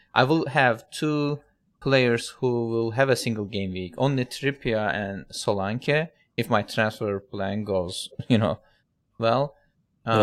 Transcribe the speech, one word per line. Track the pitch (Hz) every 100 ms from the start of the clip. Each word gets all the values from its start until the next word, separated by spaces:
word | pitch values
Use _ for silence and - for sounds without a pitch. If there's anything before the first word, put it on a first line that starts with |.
| _
I | -
will | 127 165 -
have | 143 127 113 -
two | - 151 151 143 143 _ _ _ -
players | 139 135 123 117 - -
who | 131 120 117
will | 113 113
have | 113 135
a | 120
single | 127 107 101
game | 104 95
week, | 92 90 -
only | 135 135
Trippier | 123 - 139 139 131 110 104
and | 101 98 98 -
Solanke, | - - 101 98 120 - 147 160 _ _ -
if | 95
my | 110
transfer | 101 - 107 - 107 98
plan | - 101 98 104
goes, | 101 95 87 - - -
<laughs> | -
you | 117
know, | 104 - _ _ _ _ _ -
well. | 113 123 143 - _ _ _ _ 113
Uh, | 110